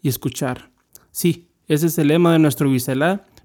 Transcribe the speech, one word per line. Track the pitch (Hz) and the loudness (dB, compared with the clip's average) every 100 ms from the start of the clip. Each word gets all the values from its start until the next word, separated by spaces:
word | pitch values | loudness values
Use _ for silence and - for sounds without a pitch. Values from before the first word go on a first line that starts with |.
y | 151 | -6
escuchar. | 120 139 - 131 123 - _ _ - _ | -4 -6 -6 -8 -8 -14 _ _ -20 _
Sí, | - 175 - _ _ - | -4 -2 -2 _ _ -4
ese | 151 165 | -2 0
es | 156 | 0
el | 147 | 2
lema | 165 170 | 4 4
de | 165 | 4
nuestro | 151 127 143 | 2 2 0
Biselá, | 131 123 131 160 196 _ _ | 0 -2 -2 -2 -2 _ _